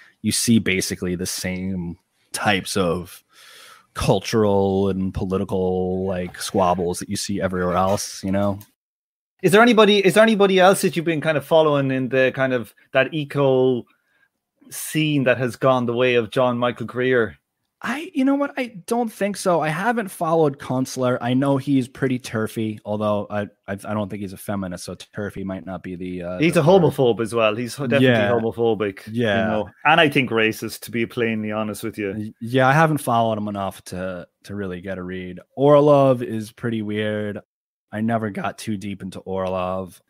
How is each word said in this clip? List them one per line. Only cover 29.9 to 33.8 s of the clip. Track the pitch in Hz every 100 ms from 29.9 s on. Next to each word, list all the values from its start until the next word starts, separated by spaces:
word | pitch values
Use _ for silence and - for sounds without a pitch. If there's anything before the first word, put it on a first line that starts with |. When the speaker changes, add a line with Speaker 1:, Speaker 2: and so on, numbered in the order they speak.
| 165
Speaker 2:
I | 156
think | 143 120
racist, | 113 110 107 110 -
to | -
be | 117
plainly | 110 123 113 110 107
honest | 107 107 101
with | 113 104
you. | 98 104
Speaker 1:
Y-, | 107 -
yeah, | 117 131 131
I |
haven't | 147 160 147
followed | - 117 113 104
him | 104
enough | 101 98 -